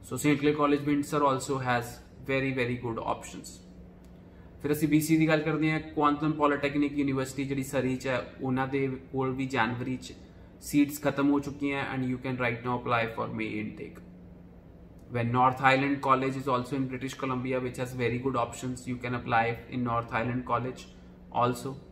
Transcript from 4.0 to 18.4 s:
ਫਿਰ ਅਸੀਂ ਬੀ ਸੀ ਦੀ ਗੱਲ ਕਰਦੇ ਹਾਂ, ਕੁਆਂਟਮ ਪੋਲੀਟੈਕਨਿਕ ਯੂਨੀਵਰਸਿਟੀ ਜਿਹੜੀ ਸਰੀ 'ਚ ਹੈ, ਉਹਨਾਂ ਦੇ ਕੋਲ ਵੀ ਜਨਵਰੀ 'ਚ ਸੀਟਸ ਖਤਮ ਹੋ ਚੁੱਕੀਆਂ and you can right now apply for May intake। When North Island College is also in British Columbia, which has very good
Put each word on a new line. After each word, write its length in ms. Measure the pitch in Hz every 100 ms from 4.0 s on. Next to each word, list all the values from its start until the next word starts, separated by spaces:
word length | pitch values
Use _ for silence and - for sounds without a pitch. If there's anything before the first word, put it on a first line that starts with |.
| - - - - - -
ਫਿਰ 100 | 143
ਅਸੀਂ 140 | 147 156
ਬੀ 120 | 151
ਸੀ 160 | 151 160
ਦੀ 100 | 160
ਗੱਲ 140 | 156
ਕਰਦੇ 280 | 156 151 156
ਹਾਂ, 80 | 156 -
ਕੁਆਂਟਮ 380 | - 147 143 156 151
ਪੋਲੀਟੈਕਨਿਕ 540 | 147 139 143 143 143 143
ਯੂਨੀਵਰਸਿਟੀ 460 | 139 135 131 - 135
ਜਿਹੜੀ 140 | 139
ਸਰੀ 300 | 131 139 127 127
'ਚ 100 | 135
ਹੈ, 120 | 127 - -
ਉਹਨਾਂ 240 | 131 131 131
ਦੇ 180 | 139 135 127 -
ਕੋਲ 180 | 131 131
ਵੀ 120 | 127 135
ਜਨਵਰੀ 500 | 131 113 120 123 127
'ਚ 160 | - - - - - - -
ਸੀਟਸ 320 | 147 143 -
ਖਤਮ 280 | 143 135 143
ਹੋ 80 | 143
ਚੁੱਕੀਆਂ 440 | 139 135 143 139 127
and 120 | 131 127
you 60 | 127
can 160 | 131 123
right 200 | 123 120 123
now 80 | 120
apply 240 | 120 120 113 -
for 100 | 113 117
May 100 | 110 107
intake। 400 | 107 - - - - - - - - - - - - - - 123
When 140 | 117 123
North 260 | 127 127 135
Island 320 | 131 139 139 135
College 320 | 131 135 131
is 80 | 135
also 220 | 123 123 139
in 100 | 131
British 220 | 127 131 -
Columbia, 400 | 135 127 127 127 127
which 120 | 120
has 100 | 123 127
very 180 | 120 123
good 140 | 135 123